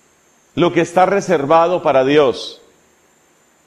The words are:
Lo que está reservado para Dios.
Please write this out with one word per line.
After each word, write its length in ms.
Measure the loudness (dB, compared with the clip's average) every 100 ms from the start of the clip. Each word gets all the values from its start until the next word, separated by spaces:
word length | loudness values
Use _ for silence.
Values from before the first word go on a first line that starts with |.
| _ _ _ _ _ -4
Lo 160 | -2
que 100 | -2
está 240 | -2 0 0
reservado 760 | 0 -2 -2 2 2 2 -2
para 220 | 0 0 2
Dios. 560 | 2 2 -2 -12 -18 _ _ _ _ _ _ _ _ _ _